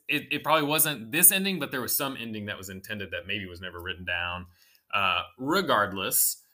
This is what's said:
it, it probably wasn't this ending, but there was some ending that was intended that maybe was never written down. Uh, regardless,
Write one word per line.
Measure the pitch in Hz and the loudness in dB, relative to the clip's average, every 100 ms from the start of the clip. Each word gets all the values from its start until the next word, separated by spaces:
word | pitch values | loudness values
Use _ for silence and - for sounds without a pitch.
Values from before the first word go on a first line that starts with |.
| - | -4
it, | 143 131 | -4 -2
it | 147 | -4
probably | 139 156 147 | 4 4 4
wasn't | 156 156 139 113 | 2 2 0 -2
this | 156 175 | 6 6
ending, | 196 196 180 | 6 2 -2
but | 139 | -2
there | 135 | -2
was | 113 | -2
some | - 139 131 | -2 -2 -4
ending | 117 107 104 | -8 -6 -6
that | 95 | -8
was | 98 | -8
intended | 95 - 107 92 | -12 -8 -8 -6
that | 90 92 | -8 -6
maybe | 104 92 | -6 -6
was | 87 | -10
never | 92 87 | -10 -8
written | 90 87 90 | -8 -8 -4
down. | 87 87 90 90 _ _ _ _ | -4 -2 -6 -10 _ _ _ _
Uh, | 104 95 87 - - | 0 2 2 -2 -6
regardless, | 135 190 160 113 98 95 101 - - - _ | 0 0 4 4 4 0 -2 0 0 -2 _